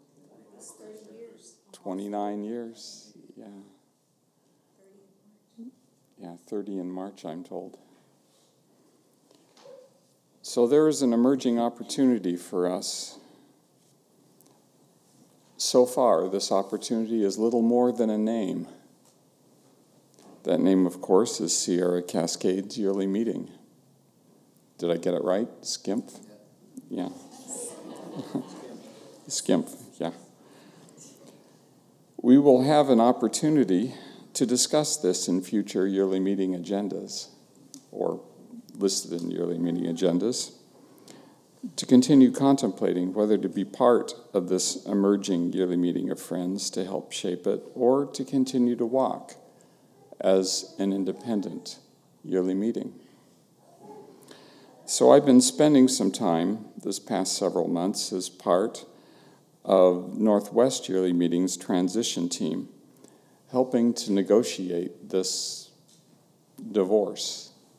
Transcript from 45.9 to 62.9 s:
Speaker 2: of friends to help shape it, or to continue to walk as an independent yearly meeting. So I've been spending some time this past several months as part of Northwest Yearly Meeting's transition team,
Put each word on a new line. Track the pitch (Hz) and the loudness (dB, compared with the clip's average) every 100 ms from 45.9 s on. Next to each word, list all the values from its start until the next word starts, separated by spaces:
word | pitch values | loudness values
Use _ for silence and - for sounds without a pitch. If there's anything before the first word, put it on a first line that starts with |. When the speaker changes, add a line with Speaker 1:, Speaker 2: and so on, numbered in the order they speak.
| - - | -2 -4
Speaker 2:
of | - | -8
friends | - 87 90 98 - | -8 -6 -6 -6 -6
to | - | -6
help | 95 98 - | -6 -8 -8
shape | - 101 - - | -8 -6 -4 -4
it, | 101 - | -4 -6
or | - 123 135 143 | 0 2 2 0
to | - | -8
continue | 131 139 127 131 120 | -4 -2 0 0 0
to | 113 117 | 0 -2
walk | 131 117 - - - - _ _ _ _ _ _ - | 0 -2 -4 -12 -20 -20 _ _ _ _ _ _ -4
as | 95 95 95 - - - | 2 2 2 -4 -8 -4
an | 98 | -2
independent | 98 92 - 123 107 92 85 - - _ _ _ _ | -2 -4 -6 -4 -4 -4 -10 -14 -18 _ _ _ _
yearly | - 92 90 | -4 -2 0
meeting. | 95 110 113 104 - - _ _ _ _ _ _ - - - - - - - - - - - - | -2 -2 -4 -8 -14 -20 _ _ _ _ _ _ -20 -20 -20 -20 -20 -20 -20 -20 -20 -20 -18 -6
So | - 127 | 4 8
I've | 139 143 | 8 8
been | 127 | 6
spending | 123 - 151 143 127 | 6 4 6 6 6
some | - 101 | 4 -2
time | - 107 82 90 110 - - | -2 0 0 0 -4 -10 -12
this | 104 98 | -8 -8
past | - 95 95 - | -6 -4 -4 -2
several | 92 90 82 | -2 0 -2
months | 85 90 104 - | -2 -2 -4 -6
as | 95 90 | -6 -8
part | - 104 90 113 - - - _ - - _ _ _ | -6 2 2 2 -4 -16 -20 _ -20 -20 _ _ _
of | - 95 92 90 92 - | 2 6 6 4 -2 0
Northwest | 107 104 101 107 131 - - | 2 2 2 2 2 0 -4
Yearly | 92 92 | 0 2
Meeting's | 87 87 87 92 - | 2 2 2 0 -4
transition | - 90 90 104 120 - 87 | -4 0 0 -2 -4 -4 -6
team, | - 101 92 90 - - | -4 -4 -4 -8 -16 -20